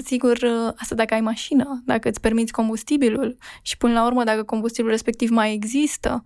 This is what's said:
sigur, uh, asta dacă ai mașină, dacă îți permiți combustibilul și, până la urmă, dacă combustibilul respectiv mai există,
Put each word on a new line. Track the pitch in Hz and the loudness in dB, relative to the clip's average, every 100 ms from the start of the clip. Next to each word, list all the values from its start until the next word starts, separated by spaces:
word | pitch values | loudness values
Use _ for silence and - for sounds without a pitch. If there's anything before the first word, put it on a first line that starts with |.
| - | 0
sigur, | 254 254 240 | 0 2 2
uh, | 240 233 226 - | 2 0 -2 -6
asta | - 226 | -4 -2
dacă | 220 | 0
ai | 220 | 0
mașină, | 220 226 - 285 269 262 247 | 0 -4 0 0 0 -2 -2
dacă | 226 233 | -2 -2
îți | 214 | -2
permiți | 220 226 226 | 0 0 0
combustibilul | - 220 220 - 294 247 226 233 247 - - | 0 -2 -2 -2 2 2 2 -4 -6 -16 -14
și, | - - | -10 0
până | 240 | 2
la | 233 233 | 4 2
urmă, | 247 | 2
dacă | 233 220 | 2 0
combustibilul | 214 220 226 226 226 | -2 -2 -2 -2 0
respectiv | 220 240 226 226 | 0 -2 -2 2
mai | 226 214 | 2 2
există, | 214 214 262 294 - - - | 0 -2 0 0 0 -4 -4